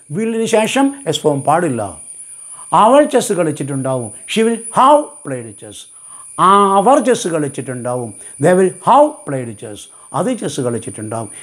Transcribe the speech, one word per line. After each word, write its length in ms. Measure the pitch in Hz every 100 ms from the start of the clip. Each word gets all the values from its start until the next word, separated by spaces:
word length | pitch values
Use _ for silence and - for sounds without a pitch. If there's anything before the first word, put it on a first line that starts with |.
| -
വില്ലിന് 360 | 156 226 226 226
ശേഷം 480 | 214 220 - 277 - -
എസ് 140 | 151
ഫോം 200 | 156 139
പാടില്ല. 600 | 135 160 175 120 98 78 - - - - - - -
അവൾ 320 | 165 214 277
ചെസ്സ് 280 | 294 254 -
കളിച്ചിട്ടുണ്ടാവും. 800 | 180 160 143 139 135 131 131 110 - -
She 140 | 214 226
will 100 | 226
have 460 | - - 269 294 302 - 143
played 260 | 127 113
chess. 220 | 101 110 101 - _ _ - - -
ആ, 360 | 180 202 196 196
അവർ 280 | 202 285
ചെസ്സ് 240 | 240 233 180
കളിച്ചിട്ടുണ്ടാവും. 880 | 160 143 139 123 123 120 127 117 - - -
They 120 | 151
will 160 | 185 185
have 400 | 180 - 247 294 294 -
played 280 | 135 117 104
chess. 200 | 110 104 - _ _
അത് 180 | 139 202
ചെസ്സ് 280 | 233 190 -
കളിച്ചിട്ടുണ്ടാവും. 680 | 123 117 - 95 107 113 110 -